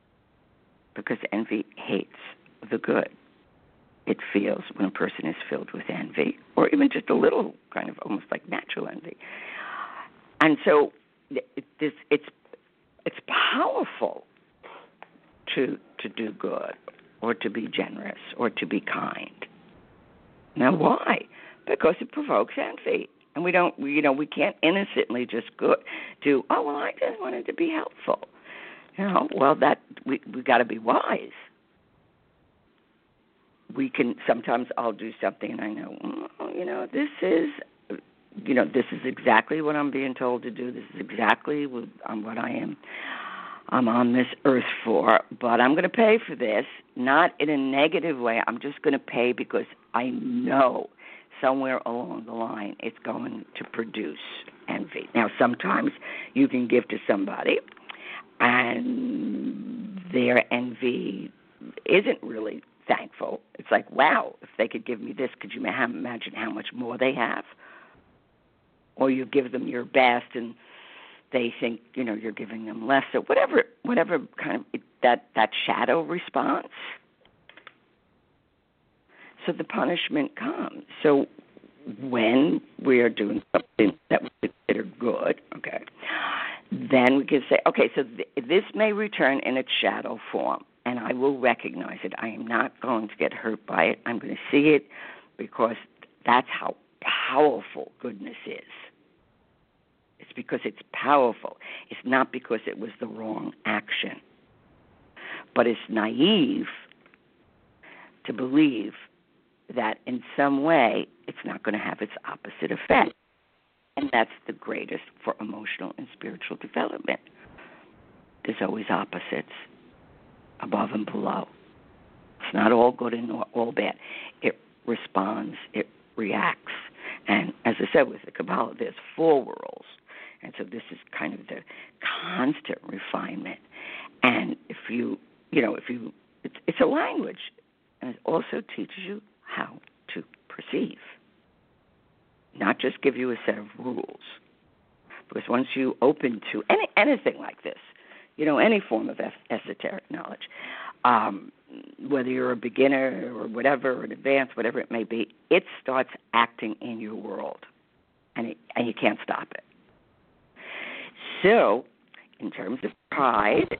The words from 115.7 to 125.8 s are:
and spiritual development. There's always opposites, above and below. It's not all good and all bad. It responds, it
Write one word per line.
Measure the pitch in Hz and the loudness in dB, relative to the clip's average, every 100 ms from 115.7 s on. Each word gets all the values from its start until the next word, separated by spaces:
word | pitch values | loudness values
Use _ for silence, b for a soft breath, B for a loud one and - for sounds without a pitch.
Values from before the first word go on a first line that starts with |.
| - 95 - | -10 -10 -12
and | - | -16
spiritual | - - - - - | -14 -12 -12 -10 -10
development. | - - - - - - _ - - - B B B - - - _ _ - | -8 -6 -4 -6 -6 -6 _ -20 -20 -20 B B B -20 -20 -20 _ _ -8
There's | 226 | -4
always | 95 220 202 | -2 -2 0
opposites, | - - 90 - 71 - - - - - - - - - - - - | 0 -2 -8 -6 -8 -8 -14 -20 -20 -20 -20 -20 -20 -20 -20 -20 -14
above | - 104 104 | -4 -2 -2
and | 107 104 | -4 -4
below. | 107 104 101 - - - - - - - - - - | -4 -2 -4 -6 -14 -20 -20 -20 -20 -20 -20 -20 -14
It's | - | -6
not | 98 110 | 2 6
all | 117 123 | 8 6
good | 127 120 | 4 -2
and | 117 117 113 113 | -4 -4 -6 -6
all | 120 117 | -2 -2
bad. | - 104 - B B B - | -2 -2 -4 B B B -4
It | - - _ _ - | -2 -2 _ _ -6
responds, | 113 - 95 95 - - 85 - | -6 -2 -2 0 -2 -6 -10 -8
it | 107 | -6